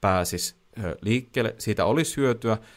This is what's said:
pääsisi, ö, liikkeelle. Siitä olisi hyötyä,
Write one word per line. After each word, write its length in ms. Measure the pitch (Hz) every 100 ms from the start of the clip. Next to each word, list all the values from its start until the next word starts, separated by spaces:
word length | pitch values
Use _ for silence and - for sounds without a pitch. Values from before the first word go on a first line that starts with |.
pääsisi, 540 | 101 92 87 87 - - _ 117
ö, 120 | 90 -
liikkeelle. 540 | 101 123 123 131 110 -
Siitä 280 | 110 101 87
olisi 320 | 147 156 -
hyötyä, 400 | 135 117 117 110 -